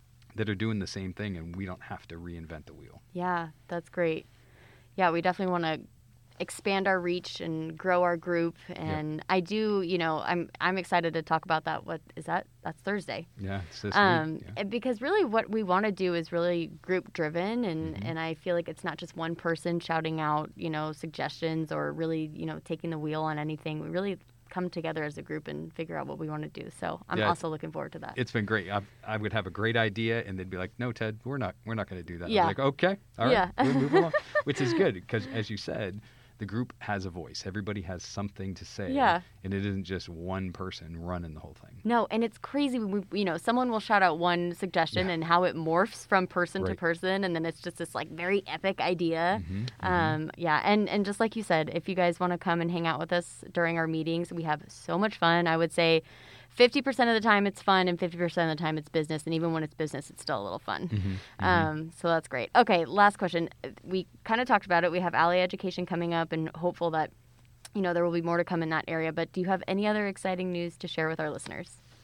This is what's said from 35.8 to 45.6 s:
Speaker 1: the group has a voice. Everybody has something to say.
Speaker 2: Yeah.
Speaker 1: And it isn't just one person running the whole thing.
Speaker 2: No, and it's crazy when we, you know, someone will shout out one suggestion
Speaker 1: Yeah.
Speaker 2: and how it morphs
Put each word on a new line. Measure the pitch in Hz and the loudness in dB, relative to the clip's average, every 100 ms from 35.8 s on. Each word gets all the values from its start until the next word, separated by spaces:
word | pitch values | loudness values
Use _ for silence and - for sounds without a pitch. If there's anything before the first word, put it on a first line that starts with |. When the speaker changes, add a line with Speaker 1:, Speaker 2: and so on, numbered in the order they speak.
| 98 101 - - - - | -6 -8 -14 -20 -20 -12
Speaker 1:
the | 104 | -6
group | 113 127 - | -4 -4 -8
has | - 101 95 | -4 -4 -4
a | |
voice. | 87 76 - 98 | -8 -10 -10 -6
Everybody | 98 98 101 | -6 -4 -6
has | 82 90 | -6 -10
something | - - 101 - 95 87 | -8 -6 -6 -6 -8 -8
to | 90 | -12
say. | - 98 | -8 -2
Speaker 2:
Yeah. | 269 226 175 - - | 2 4 2 -2 -10
Speaker 1:
And | 98 | -4
it | 98 | -2
isn't | 101 98 | 0 -2
just | 87 92 - | -4 -6 -6
one | 82 87 95 92 | -10 -6 -4 -4
person | 82 92 - 82 82 | -6 -10 -10 -12 -10
running | 87 87 82 73 | -6 -6 -6 -12
the | |
whole | 71 | -16
thing. | - - - | -18 -20 -8
Speaker 2:
No, | 220 233 - | 0 2 2
and | 226 | 0
it's | 233 - | -2 -4
crazy | - - 285 240 | -6 0 0 0
when | 208 202 190 | -2 -2 -2
we, | 202 | -2
you | 190 | 0
know, | 165 | 0
someone | - 247 254 | 0 2 0
will | 220 | -2
shout | - 208 | 2 6
out | 180 160 | 6 6
one | 175 175 175 170 | 2 2 0 -2
suggestion | 185 170 165 185 185 | -2 0 2 0 0
Speaker 1:
Yeah. | |
Speaker 2:
and | 165 | 0
how | 165 170 | 4 4
it | 180 | 4
morphs | 165 | 0